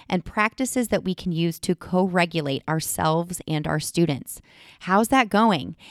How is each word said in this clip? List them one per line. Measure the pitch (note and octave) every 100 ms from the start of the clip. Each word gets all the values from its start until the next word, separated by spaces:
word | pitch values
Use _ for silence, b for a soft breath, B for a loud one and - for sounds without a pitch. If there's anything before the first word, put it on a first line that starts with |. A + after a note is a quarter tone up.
| B
and | F#3
practices | - - G#3+ - C4 B3+ A3+
that | G3
we | F#3
can | F3+ F#3
use | D#3+ E3+ E3
to | -
co-regulate | D#3+ - F3+ F#3+ F3+ F3 E3 C#3+ C3+ -
ourselves | D#3+ - - D#3+ D#3+ E3+ F3+ -
and | D3+ D#3
our | D#3
students. | - - E3 C3+ - - B B B B
How's | - F#3+ A3+
that | C4 A3+
going? | G3+ A3+ E3 - E3+ B